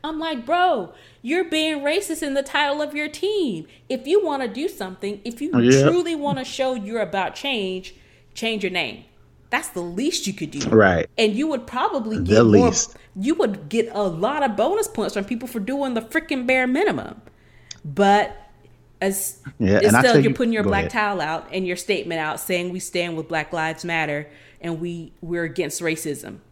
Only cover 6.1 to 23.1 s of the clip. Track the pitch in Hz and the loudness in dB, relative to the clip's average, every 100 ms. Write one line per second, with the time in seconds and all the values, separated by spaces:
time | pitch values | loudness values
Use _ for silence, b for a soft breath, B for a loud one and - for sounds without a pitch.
6.1 | 320 285 269 254 - 262 254 202 226 190 | -2 -2 -4 -6 -2 -2 -2 -6 -4 -4
7.1 | 196 180 - 285 254 190 185 190 b b | -2 -4 -4 -4 -4 -4 -6 -10 b b
8.1 | b b - 226 220 190 180 139 104 - | b b -6 -4 -2 -2 -4 -4 -8 -18
9.1 | _ - _ _ 254 320 185 175 175 277 | _ -20 _ _ -6 -4 -8 -6 -4 -2
10.1 | - - 190 156 143 - 113 101 87 - | -2 -6 -6 -8 -6 4 6 6 4 -2
11.1 | - 220 208 311 269 233 247 381 320 220 | 0 0 2 -2 -4 -6 -4 -2 -2 -4
12.1 | 214 87 107 117 101 247 - - b b | -4 4 6 8 8 8 2 -4 b b
13.1 | - 208 330 320 196 147 226 226 208 196 | -4 -2 2 0 -2 -4 -2 -2 -2 -2
14.1 | 160 208 294 277 202 247 415 427 - 208 | 0 -2 0 -2 2 0 0 -2 -2 -4
15.1 | 208 196 233 254 233 196 277 277 233 226 | -4 -4 -6 -6 -6 -4 -2 -2 -2 -2
16.1 | 320 320 269 247 262 254 262 403 156 - | -4 -2 -4 2 2 4 2 2 0 -6
17.1 | - - B B B B B 151 139 202 | -14 -20 B B B B B -10 2 6
18.1 | 202 190 - - _ _ - _ _ 196 | 6 2 -4 -20 _ _ -20 _ _ -2
19.1 | 196 - - - - - 101 - 117 254 | -2 -6 -10 -18 0 4 6 8 8 8
20.1 | 190 135 - 240 220 202 196 180 233 208 | 8 6 2 0 0 0 0 0 -2 -2
21.1 | 196 151 160 - 170 185 175 - 190 170 | -2 -2 -4 -6 -4 -4 -4 -2 -2 -2
22.1 | 165 156 - - 180 180 185 - 175 175 | -4 -4 -6 -4 -4 -2 -6 -6 -4 -4